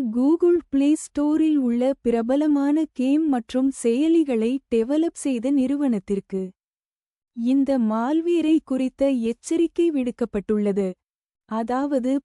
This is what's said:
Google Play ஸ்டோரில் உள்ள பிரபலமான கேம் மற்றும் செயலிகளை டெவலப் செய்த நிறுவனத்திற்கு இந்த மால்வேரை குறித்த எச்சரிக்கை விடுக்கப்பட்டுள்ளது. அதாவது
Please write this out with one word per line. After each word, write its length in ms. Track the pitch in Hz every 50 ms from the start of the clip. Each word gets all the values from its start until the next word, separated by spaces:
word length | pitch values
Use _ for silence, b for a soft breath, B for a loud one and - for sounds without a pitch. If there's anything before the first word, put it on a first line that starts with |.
| 269 220
Google 460 | 214 240 254 285 330 339 349 349 349 330 - _
Play 220 | - 269 277 294 311
ஸ்டோரில் 600 | - - - - 294 294 294 311 320 311 311 302
உள்ள 260 | 285 254 240 233 240 247 269 277 - -
பிரபலமான 840 | 240 233 233 226 240 262 285 311 302 294 285 277 285 294 320 311 - _
கேம் 340 | - 247 269 285 311 330 302
மற்றும் 400 | 269 240 226 - - 254 262 269 269
செயலிகளை 800 | - - 233 233 262 311 320 330 330 311 277 240 220 220 233 262 277 _ -
டெவலப் 520 | 240 226 226 247 285 311 330 339 - - -
செய்த 280 | 285 254 226 214 269
நிறுவனத்திற்கு 880 | 285 277 254 254 285 285 294 262 226 196 - - 202 196 - - 196 190 190 185 - _ _ _ _ _ _ _ _ _ _ _ _ _ _ _ -
இந்த 420 | 240 233 247 269 277 269 277 269 254
மால்வேரை 800 | 226 214 214 226 233 262 311 330 330 349 349 330 302 311 320 302 -
குறித்த 460 | - 262 262 262 254 - - 269 277 269 240 226
எச்சரிக்கை 640 | 226 233 _ - - 330 339 339 311 - - 339 339
விடுக்கப்பட்டுள்ளது. 960 | 294 269 247 247 - - 240 - - 208 185 - 214 208 208 208 190 202 196 185 180 _ _ _ _ _ _ _ _ _ _ -
அதாவது 640 | 220 226 233 220 247 262 285 285 285 254 233 254 269 285